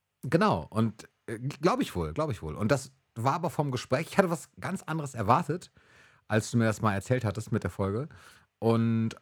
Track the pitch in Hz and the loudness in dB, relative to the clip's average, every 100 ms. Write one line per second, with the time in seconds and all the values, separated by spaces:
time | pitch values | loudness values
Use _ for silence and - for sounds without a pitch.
0 | _ _ 127 165 208 87 73 110 113 - | _ _ 0 2 4 2 -2 0 0 -2
1 | - _ - 110 131 - 165 254 240 90 | -20 _ -12 -8 -8 0 0 2 -2 -2
2 | 78 85 151 110 78 71 107 139 - _ | -2 -2 -4 -4 -6 -2 2 2 0 _
3 | _ - 127 165 170 - 147 127 - 131 | _ -2 0 0 -2 -2 -2 -2 -2 -2
4 | 165 - 185 170 - - 165 190 - 160 | 0 2 2 0 -8 -10 -6 -6 -4 -4
5 | 143 117 101 143 175 175 - _ _ - | -4 -2 4 4 4 -4 -6 _ _ -20
6 | - _ - 110 - 120 113 104 110 98 | -20 _ 0 0 2 2 2 2 0 0
7 | - 127 110 104 - 107 104 - 98 107 | 0 0 0 -4 -4 -2 -2 -2 -2 -2
8 | 160 - - - _ - 113 113 113 113 | -8 -14 -20 -20 _ -2 2 4 4 2
9 | 113 - | 0 -4